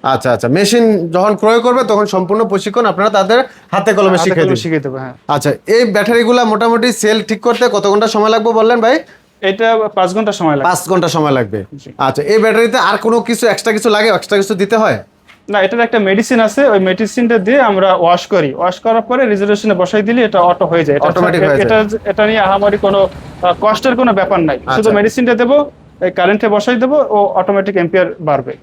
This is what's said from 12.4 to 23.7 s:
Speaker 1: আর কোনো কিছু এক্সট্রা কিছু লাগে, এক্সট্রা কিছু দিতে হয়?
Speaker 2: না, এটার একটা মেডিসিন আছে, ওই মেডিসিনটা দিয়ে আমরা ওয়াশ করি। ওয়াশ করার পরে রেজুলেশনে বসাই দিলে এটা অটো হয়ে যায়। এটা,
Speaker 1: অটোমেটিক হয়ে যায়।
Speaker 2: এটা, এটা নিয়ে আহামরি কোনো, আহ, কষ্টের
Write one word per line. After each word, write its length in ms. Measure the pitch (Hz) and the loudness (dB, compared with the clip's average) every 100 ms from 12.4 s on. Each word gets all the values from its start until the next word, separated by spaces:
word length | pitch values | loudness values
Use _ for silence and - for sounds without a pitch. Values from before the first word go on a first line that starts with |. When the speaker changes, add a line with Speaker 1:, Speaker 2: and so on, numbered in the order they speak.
| 214 214 233 196 | 2 2 0 0
Speaker 1:
আর 200 | 170 208 | 0 -2
কোনো 220 | 226 233 | 0 -2
কিছু 260 | - 226 233 | -2 -2 0
এক্সট্রা 260 | 196 226 | 0 -2
কিছু 160 | 214 226 | -2 0
লাগে, 200 | 208 220 | 0 2
এক্সট্রা 300 | 185 - 208 | 0 0 -2
কিছু 160 | 196 | -2
দিতে 220 | 202 196 220 | -2 0 0
হয়? 260 | 214 110 - _ _ - - | 0 -2 -8 _ _ -20 -4
Speaker 2:
না, 120 | 202 | 0
এটার 180 | 190 233 | 0 0
একটা 180 | 233 233 | 0 0
মেডিসিন 420 | 196 196 226 240 | 0 0 0 0
আছে, 280 | 220 214 277 | 0 2 2
ওই 100 | 208 | 2
মেডিসিনটা 600 | 185 185 214 - 240 233 | 0 -2 -2 -2 0 0
দিয়ে 220 | 185 277 | 2 2
আমরা 340 | 240 196 190 | 2 2 2
ওয়াশ 320 | 180 170 175 - | 2 2 2 0
করি। 280 | 196 147 | -2 -2
ওয়াশ 260 | 135 175 180 | -2 -4 -2
করার 220 | 226 226 | -2 -2
পরে 240 | 226 247 254 | 0 -2 0
রেজুলেশনে 480 | 202 202 208 220 | 0 0 0 0
বসাই 280 | 185 180 214 | 0 0 0
দিলে 220 | 202 240 | 0 0
এটা 160 | 220 196 | 2 2
অটো 260 | 175 175 175 | 2 2 0
হয়ে 180 | 165 | 0
যায়। 120 | 151 143 | 2 2
এটা, 100 | 143 | 2
Speaker 1:
অটোমেটিক 360 | 170 180 170 | 0 0 2
হয়ে 240 | - 139 190 | 2 2 2
যায়। 160 | 220 | 2
Speaker 2:
এটা, 280 | 214 214 202 | 0 -4 -4
এটা 160 | 196 214 | 0 0
নিয়ে 140 | 220 | 2
আহামরি 380 | 190 196 202 202 | 0 2 0 0
কোনো, 300 | 202 196 185 - - - | 0 2 0 -4 -18 -4
আহ, 120 | 180 175 | -2 0
কষ্টের 360 | 208 | 0